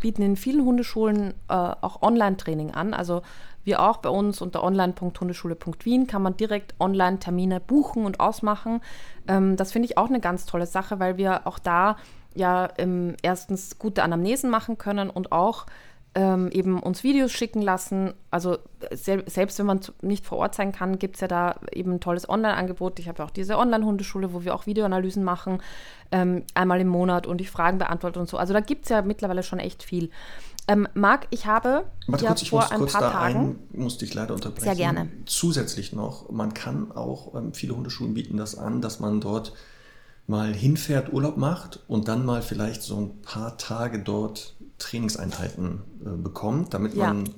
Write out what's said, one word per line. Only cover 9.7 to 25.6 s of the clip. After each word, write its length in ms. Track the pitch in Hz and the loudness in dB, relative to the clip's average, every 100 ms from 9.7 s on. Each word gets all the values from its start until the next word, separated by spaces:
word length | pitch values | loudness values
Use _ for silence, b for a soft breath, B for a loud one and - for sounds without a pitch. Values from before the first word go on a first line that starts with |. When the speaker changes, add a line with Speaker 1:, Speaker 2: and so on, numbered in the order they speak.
Speaker 1:
finde 140 | 233 240 | 0 2
ich 120 | - | 2
auch 100 | 226 | 2
eine 120 | 254 | 2
ganz 260 | 175 180 - | 0 -2 -2
tolle 200 | 175 175 | -2 0
Sache, 320 | 185 190 202 | -2 -2 0
weil 200 | 185 185 | 2 2
wir 280 | 190 185 180 | 2 2 0
auch 120 | - | -4
da 380 | - 175 196 214 B B B | 2 4 4 2 B B B
ja, 340 | - 180 180 185 - | 0 2 4 2 0
ähm, 380 | 180 180 175 - | 0 0 -2 0
erstens 560 | - 180 - 190 - - | 0 0 -2 -6 -6 -6
gute 260 | 214 196 | -2 2
Anamnesen 460 | 165 170 185 269 254 | 2 2 2 2 2
machen 280 | 226 - 220 | 0 0 -4
können 320 | 202 202 190 | -2 -2 -2
und 220 | 185 185 | -4 0
auch, 340 | 165 190 226 - B B B - | 2 4 2 -6 B B B -6
ähm, 340 | 185 190 185 180 | 2 4 4 4
eben 280 | 190 185 185 | 2 2 2
uns 220 | - 180 | 0 0
Videos 300 | 262 277 254 | 2 4 4
schicken 280 | - 233 220 | 0 -2 0
lassen. 540 | 202 185 - 196 190 - - | 0 0 0 -2 -2 -4 -4
Also 280 | 175 180 170 - - - | -2 0 -2 -4 -14 -10
sel-, 360 | - - 196 190 | -6 0 0 0
selbst 300 | - 196 - | 0 0 2
wenn 80 | 202 | 0
man 160 | 190 | 0
zu-, 100 | - - | -2 -6
nicht 240 | 190 202 | -2 -2
vor 140 | - - | -2 -2
Ort 160 | 196 | 0
sein 160 | - 196 | 0 -2
kann, 280 | 196 185 190 | -2 -2 0
gibt's 200 | 190 - | -2 -2
ja 80 | 185 | -2
da 280 | 175 175 - - | 2 0 0 -6
eben 200 | - 180 | -4 -2
ein 60 | 180 | -2
tolles 280 | 180 175 175 | 0 -2 0
Online-Angebot. 720 | 214 220 196 180 180 185 185 | 2 2 2 -2 -2 -4 -4
Ich 80 | 170 | -6
habe 100 | 170 | -6
ja 60 | |
auch 60 | 151 | -6
diese 280 | - 190 214 | -4 0 4
Online-Hundeschule, 720 | 240 226 214 202 196 196 190 | 4 4 2 0 -2 -4 -4
wo 120 | 175 | -4
wir 100 | 175 | -4
auch 120 | - - | -4 -2
Videoanalysen 580 | 208 208 185 185 196 | 0 2 2 0 0
machen, 360 | 185 180 - 185 | 0 -2 -2 -4